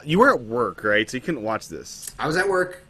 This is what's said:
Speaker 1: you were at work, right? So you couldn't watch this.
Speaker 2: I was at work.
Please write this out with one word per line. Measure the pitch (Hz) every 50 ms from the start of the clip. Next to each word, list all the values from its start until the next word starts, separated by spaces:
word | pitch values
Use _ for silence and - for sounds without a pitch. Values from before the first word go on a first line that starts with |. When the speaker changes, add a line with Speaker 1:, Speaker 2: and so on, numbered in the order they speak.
| -
Speaker 1:
you | 147 160 190
were | 254 285
at | 220 139
work, | 120 107 113 123 117 98 87 - -
right? | 107 104 107 110 -
So | 127 127
you |
couldn't | - - 165 120 104
watch | 110 110 104 - -
this. | 82 69 62 - - - - - - -
Speaker 2:
I | 120 151
was | 156 175
at | 190 202
work. | 190 180 180 180 - - -